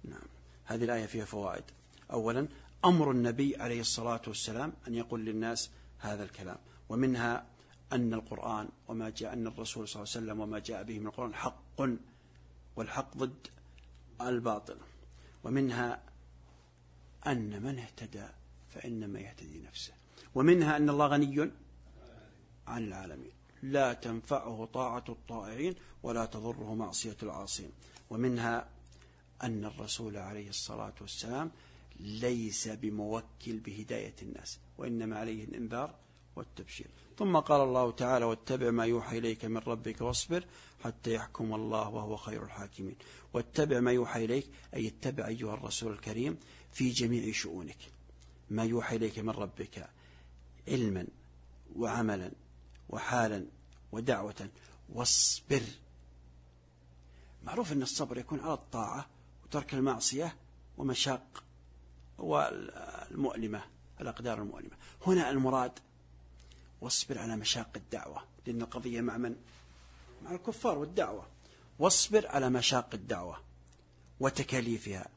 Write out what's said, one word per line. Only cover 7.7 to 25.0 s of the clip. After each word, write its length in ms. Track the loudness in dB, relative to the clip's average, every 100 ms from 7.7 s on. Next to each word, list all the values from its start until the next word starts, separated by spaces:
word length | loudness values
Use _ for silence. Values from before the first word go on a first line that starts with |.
| -20 -2
أن 200 | 2 2
القرآن 560 | 0 -4 -6 -2 -4 -4 -12 -8
وما 220 | -6 -4
جاء، 240 | -6 -6
أن 140 | -4 -4
الرسول 400 | -6 -8 -6 -8
صلى 160 | -8
الله 100 | -6 -6
عليه 100 | -4
وسلم 140 | -4
وما 200 | -4 -4
جاء 240 | -6 -8
به 160 | -6 -6
من 80 | -6
القرآن 260 | -4 -6
حق، 480 | -4 -6 -6 -14 0 0 0 -6 -20 -20 -20 -20 -20 -12 -8
والحق 420 | -4 -4 -6 -4
ضد 300 | -4 -4 -18 -20 -20 -20 -20 -20 -20 -6
الباطل. 560 | 0 2 2 0 -4 -14 -16 -20 -20 -20 -20 -10
ومنها 600 | 0 2 2 2 -2 -4 -10 -20 -20 -20 -20 -20 -20 -20 -20 -20 -20 -8 -2
أن 360 | 0 -2 -4
من 160 | -4 -4
اهتدى 460 | -8 -12 -12 -10 -12 -16 -20 -20 -18
فإنما 500 | -12 -6 -6 -4 -6
يهتدي 420 | -10 -14 -14 -14
نفسه. 320 | -12 -12 -12 -14 -20 -20 -4 8
ومنها 420 | 10 10 8 6
أن 120 | 6
الله 180 | 6 6
غني 440 | 6 6 4 0 -2 -20 -20 -20 -20 -20 -20 -20 -20 -20 -18 -10
عن 160 | -6
العالمين، 480 | -6 -6 -10 -12 -14 -18 -20 -10
لا 300 | 0 4 4
تنفعه 760 | 2 -4 -4 0 -2 0 -6 -4
طاعة 320 | -2 -2 -4